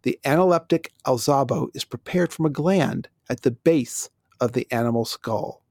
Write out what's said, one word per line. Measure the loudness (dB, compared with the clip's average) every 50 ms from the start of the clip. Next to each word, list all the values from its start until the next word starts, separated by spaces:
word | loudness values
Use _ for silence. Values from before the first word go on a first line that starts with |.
The | _ -4 -4 _ 0
analeptic | 2 2 4 4 4 4 2 2 _ 0 0 0 -6 _ _ -2
Alzabo | 0 0 0 2 2 2 2 2 0 0 -2 -2 -4 _
is | -12 -10
prepared | _ -10 -14 _ -4 -2 -2 -2 -2
from | -2 -2 -2
a | -2
gland | 0 0 0 2 2 2 2 0 -2 -6 -8 -10 _ _ _ -8
at | -8 0
the | 0 -2
base | -2 2 _ 2 2 2 0 -4 -8 -12 -12 -12 _ _ _ _ _ _
of | -4 -2
the | -2 -4 -4 _
animal | -2 0 0 0 0 -2 -2
skull. | -4 -8 -10 -6 -4 -4 -4 -4 -8 -12 _ _ _